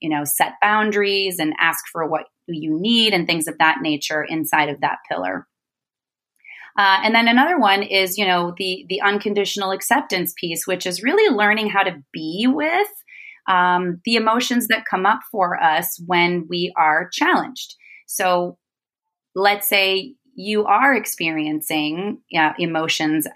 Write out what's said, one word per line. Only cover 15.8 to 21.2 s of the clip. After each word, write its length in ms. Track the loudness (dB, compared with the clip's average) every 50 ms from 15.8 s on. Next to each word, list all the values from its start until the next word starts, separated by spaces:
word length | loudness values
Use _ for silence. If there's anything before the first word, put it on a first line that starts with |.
| -2 -4 -8 -10 -4
when 400 | -2 2 2 2 2 0 -2 -4 -4
we 240 | -4 -4 -4 -2 0
are 320 | 2 2 2 2 2 0 -4 -4
challenged. 640 | -2 0 2 2 0 -2 -4 -8 -14 -16 -16 -18 _ _ -20 -20 -20 _
So 520 | -12 -6 -2 0 2 2 2 0 -2 -6 _ _ _ _ _ _ _ _ _ _ _ _ _ _ _ -4
let's 320 | 0 2 2 2 2 0 0
say 460 | 2 2 2 2 2 0 -2 -6 -12 _ _ _ _
you 300 | -10 -6 -2 0 0 2
are 320 | 4 4 4 4 4 2
experiencing, 1200 | 2 0 -4 -6 -6